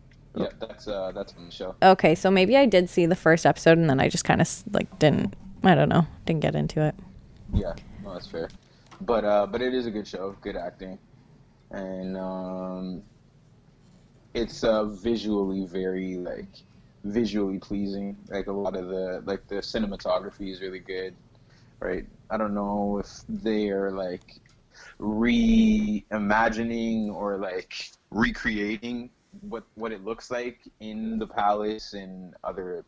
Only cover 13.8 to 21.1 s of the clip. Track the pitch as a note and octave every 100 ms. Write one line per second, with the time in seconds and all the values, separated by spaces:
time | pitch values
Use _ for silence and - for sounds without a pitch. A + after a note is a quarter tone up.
13.8 | _ - _ _ _ A#2 A2+ - A#2 G#2+
14.8 | G#2+ G2+ A#2 A2+ G#2 G2+ G2 G2 F#2 F#2
15.8 | F#2 F#2 F#2 F#2 F2 - G2 - - -
16.8 | - _ G2+ A2 A2 G#2 G2 F#2+ - G2+
17.8 | G2 G2 G2+ G2+ - G2 F#2+ G2 G2+ F#2+
18.8 | F2+ F#2+ F#2 F2+ D#2+ G2 - G2+ - A#2
19.8 | G#2 F#2+ G2 F#2 G2 - G2 F#2 F#2+ F#2
20.8 | F2 F#2 F#2